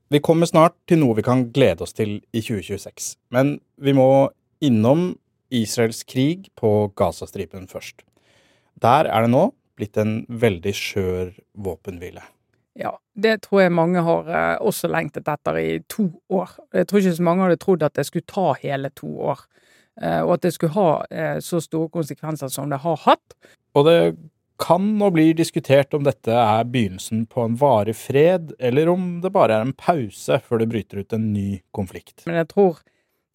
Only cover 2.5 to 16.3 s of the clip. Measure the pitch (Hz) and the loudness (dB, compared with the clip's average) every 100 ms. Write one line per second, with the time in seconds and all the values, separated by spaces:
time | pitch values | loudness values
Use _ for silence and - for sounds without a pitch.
2.5 | 107 90 95 - - - - - 123 139 | -6 -6 -10 -12 -14 -14 -14 -4 0 0
3.5 | 143 _ - 139 139 131 135 139 _ _ | -2 _ -6 0 4 6 4 2 _ _
4.5 | - 147 113 113 156 180 - _ _ - | -4 2 4 4 2 0 -6 _ _ -6
5.5 | 123 107 - 113 117 - 131 139 180 190 | -4 -4 -2 -2 -2 -8 -2 -2 -2 -10
6.5 | - 110 104 104 - 92 - - 101 87 | -4 0 0 0 -2 -2 -4 -12 -12 -12
7.5 | 95 98 - - - _ _ _ _ _ | -12 -16 -16 -16 -20 _ _ _ _ _
8.5 | _ _ - 113 139 - 110 117 127 202 | _ _ -2 2 2 2 2 2 2 2
9.5 | - _ - 107 - 107 110 113 117 117 | -2 _ -12 -6 -2 -2 -4 -8 0 0
10.5 | 87 101 98 - 104 92 90 90 95 _ | 0 -4 -6 -6 -4 -4 -4 -6 -12 _
11.5 | 101 98 82 - 87 87 - - _ _ | -12 -10 -10 -12 -14 -14 -18 -20 _ _
12.5 | _ _ - - - _ - 220 220 - | _ _ -12 -10 -12 _ -4 -2 -2 0
13.5 | 202 185 170 165 180 165 165 160 165 - | 2 4 4 2 0 0 -2 -2 -2 0
14.5 | 82 - - 170 160 151 143 156 147 151 | 0 -2 -2 -2 -4 -4 -8 -6 -6 -4
15.5 | 160 160 160 - - 190 - - | -2 -2 -4 -8 -4 -4 -4 -6